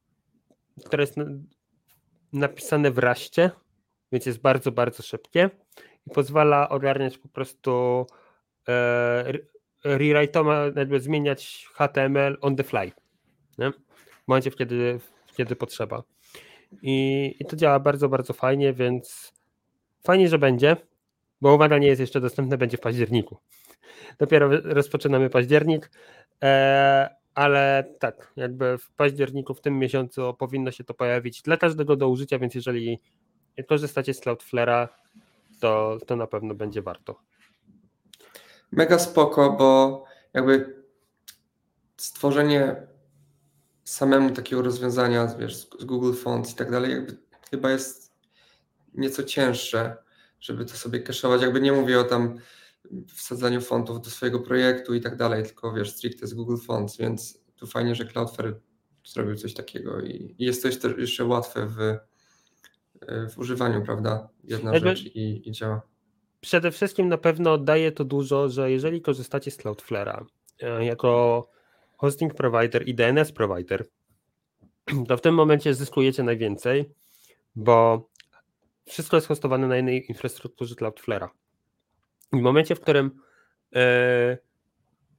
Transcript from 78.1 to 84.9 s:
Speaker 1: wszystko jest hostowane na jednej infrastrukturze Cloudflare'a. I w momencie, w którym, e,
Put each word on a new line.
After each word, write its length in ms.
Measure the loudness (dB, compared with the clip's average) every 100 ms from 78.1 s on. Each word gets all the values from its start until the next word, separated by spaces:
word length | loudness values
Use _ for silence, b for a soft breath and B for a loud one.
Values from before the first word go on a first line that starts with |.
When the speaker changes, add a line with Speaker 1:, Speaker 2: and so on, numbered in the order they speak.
| _ _ _ _ _ _ _ -16
Speaker 1:
wszystko 320 | -12 0 2
jest 100 | 2
hostowane 400 | -2 -2 0 0
na 80 | 0
jednej 340 | 0 -2 -4
infrastrukturze 640 | -8 -10 -10 -16 -12 -12 -8
Cloudflare'a. 540 | -8 -8 -6 -6 -6 _ _ _ _ _ _ _ _ _ _
I 40 | 0
w 40 |
momencie, 340 | 4 4 2 0
w 60 |
którym, 300 | 2 2 2 -4 b b b b _ 2
e, 640 | 4 4 4 2 0 -2 _ _ _ _ _